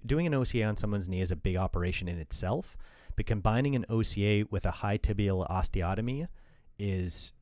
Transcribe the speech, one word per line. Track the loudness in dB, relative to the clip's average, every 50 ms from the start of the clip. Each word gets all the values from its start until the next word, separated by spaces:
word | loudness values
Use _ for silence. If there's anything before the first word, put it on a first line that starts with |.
| -2
doing | 0 0 2 2
an | 2 2
O | 2 2
C | 2 2 2
A | 2
on | 0 0
someone's | 0 0 0 0 -2 -2 -2
knee | -2 -2
is | 0 0
a | -2 0
big | 0 0 0
operation | 0 0 0 0 0 0 0 -2 -2 -4 -4
in | -6 -6
itself, | -6 -4 -4 -2 -2 0 -2 -2 -4 -6 -10 -14 -14 -16 -18 -18 -14 -8 -6
but | -4 0
combining | 0 0 2 4 4 4 4 4 2 2
an | 0 0 0
O | 0 0
C | 0 0 0 2 2
A | 4 4 4 2
with | 0 -2 -2 0
a | -2
high | -2 0 0 0 0 2
tibial | 2 2 2 2 2 2 2 0 0 0
osteotomy | 0 0 0 0 0 0 0 0 0 -2 -2 -2 -4 -4 -6 -8 -10 -14 -20 -20 -20 -20 -20 -18 -10 -6
is, | -4 -2 0 0 0 0 0 0 -2 -2 -4 -8